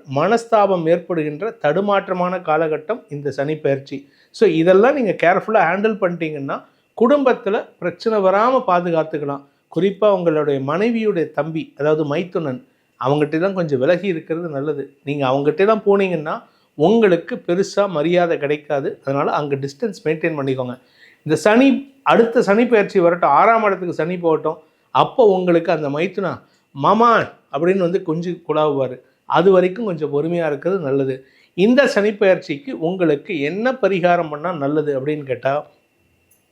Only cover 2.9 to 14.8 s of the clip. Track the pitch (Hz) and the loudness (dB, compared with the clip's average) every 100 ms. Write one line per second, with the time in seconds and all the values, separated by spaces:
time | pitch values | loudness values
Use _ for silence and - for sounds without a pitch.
2.9 | 226 - 147 143 131 139 156 151 139 139 | -8 -8 -8 -8 -4 -4 -2 -2 -4 -6
3.9 | 139 - _ _ - 208 160 165 185 240 | -14 -14 _ _ 0 2 4 4 6 4
4.9 | 285 214 170 165 190 196 220 165 190 220 | 2 -2 0 2 2 2 2 2 0 -2
5.9 | 214 185 170 160 147 139 220 - _ _ | -2 -4 -4 -8 -8 -8 -10 -12 _ _
6.9 | - 233 285 254 226 196 226 - - 175 | 0 2 4 2 0 -2 -4 -6 -8 -8
7.9 | 170 226 220 190 196 233 262 - 175 175 | -6 -4 0 2 2 2 0 0 0 0
8.9 | 165 160 151 143 139 - _ _ 165 196 | -2 -2 -4 -6 -8 -12 _ _ -2 -2
9.9 | 185 214 190 170 151 147 139 135 160 226 | 2 2 2 2 0 0 -2 -2 0 0
10.9 | 226 214 175 156 - 151 160 - - 151 | 0 -2 -2 -4 -4 -4 -6 -8 -4 0
11.9 | 156 151 151 175 185 151 127 - _ _ | 0 0 -2 -4 -6 -6 -8 -12 _ _
12.9 | - 127 147 147 160 190 190 160 135 139 | -4 0 0 0 0 -2 -2 -2 0 0
13.9 | 175 196 160 - 165 175 139 147 143 | 0 0 -6 -6 -8 -6 -6 -6 -6